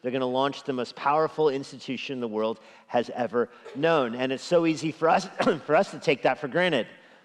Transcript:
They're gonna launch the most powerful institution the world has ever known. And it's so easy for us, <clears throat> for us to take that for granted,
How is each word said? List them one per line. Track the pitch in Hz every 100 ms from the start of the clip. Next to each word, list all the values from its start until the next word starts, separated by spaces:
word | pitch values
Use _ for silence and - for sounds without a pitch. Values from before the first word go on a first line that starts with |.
They're | 123
gonna | 131 127
launch | 127 139 135
the | -
most | 127 120 -
powerful | 139 151 160 - 156
institution | 135 139 131 - 123 - 135
the | 117
world | 107 110 110 - - -
has | 123 117
ever | - 123 123 113 - - -
known. | 160 165 123 120
And | 131
it's | 131
so | - 175 165
easy | 151 156
for | 139 160
us, | 185 185 - 220
<clears throat> | 170 -
for | 151
us | 196
to | 151
take | - 139
that | 147 127
for | 139
granted, | 143 180 147 104 - - -